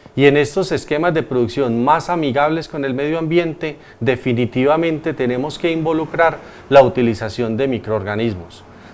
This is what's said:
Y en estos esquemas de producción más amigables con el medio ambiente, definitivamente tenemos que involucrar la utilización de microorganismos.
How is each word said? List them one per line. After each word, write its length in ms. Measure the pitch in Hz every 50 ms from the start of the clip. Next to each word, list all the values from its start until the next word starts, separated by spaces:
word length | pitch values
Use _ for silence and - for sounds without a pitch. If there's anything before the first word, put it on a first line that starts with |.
| - - -
Y 100 | 135 139
en 120 | 143 139
estos 340 | 147 143 143 - 190 175 -
esquemas 420 | 160 127 - - 151 151 170 180 160
de 100 | 160 123
producción 600 | - 131 123 120 107 - 139 135 120 113 120 123
más 260 | 143 160 165 - 175
amigables 580 | 175 170 156 135 117 143 147 156 160 165 156
con 160 | - - 147 139
el 80 | 135 123
medio 240 | 135 143 151 160
ambiente, 600 | 165 165 156 165 175 170 160 147 - 160 151 147 - - - - -
definitivamente 1120 | 117 131 123 123 - 131 120 120 123 110 - 127 131 143 156 160 170 165 160 143 - 165 139
tenemos 440 | 127 127 120 123 127 139 156 -
que 140 | - - 170
involucrar 680 | 165 165 156 160 160 160 156 147 - 160 165 160 156 - - - - - -
la 160 | - 135 139 131
utilización 720 | 120 123 131 120 117 107 - 113 107 - - 120 110 113
de 120 | 110 139 135
microorganismos. 960 | 123 101 - 104 110 104 95 104 104 107 117 117 98 90 85 - - - - - - - - -